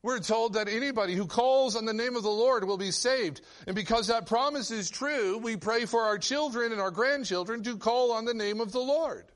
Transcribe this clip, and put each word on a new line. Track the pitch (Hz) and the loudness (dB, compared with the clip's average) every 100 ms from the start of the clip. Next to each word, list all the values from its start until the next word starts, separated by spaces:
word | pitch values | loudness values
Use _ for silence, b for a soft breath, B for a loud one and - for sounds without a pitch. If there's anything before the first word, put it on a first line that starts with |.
We're | 226 254 | -2 -2
told | 165 220 226 | 2 2 2
that | 214 208 | 0 -2
anybody | 220 277 226 196 | -2 -2 0 0
who | 180 185 | 0 0
calls | - 247 269 262 220 | 2 4 4 4 0
on | |
the | 220 | -2
name | 220 240 247 | -2 -2 -2
of | |
the | 208 | -2
Lord | 208 247 247 | 2 4 4
will | 190 196 | 0 -2
be | 196 | -2
saved. | - 247 262 185 139 B B - | 0 0 0 0 -6 B B -6
And | |
because | 190 196 226 208 | -4 0 0 2
that | 233 175 | 0 2
promise | 226 277 294 208 | 2 2 -2 -4
is | 220 185 | -4 -6
true, | - 285 294 196 214 | -4 -2 0 0 0
we | 233 220 | -2 -4
pray | 202 233 | 0 0
for | 233 233 | 2 2
our | 220 208 | 2 0
children | - 277 302 233 233 | 0 0 0 -2 -2
and | 220 | -2
our | 190 | -2
grandchildren | 175 254 285 214 180 180 233 | 0 0 0 0 -2 -2 -4
to | 220 220 | -4 -2
call | 220 247 247 | 0 4 2
on | 226 | 2
the | 226 | -2
name | 226 208 214 | -2 -2 -2
of | 226 | -2
the | 247 | -2
Lord. | 254 302 311 127 - | 0 0 0 -4 -14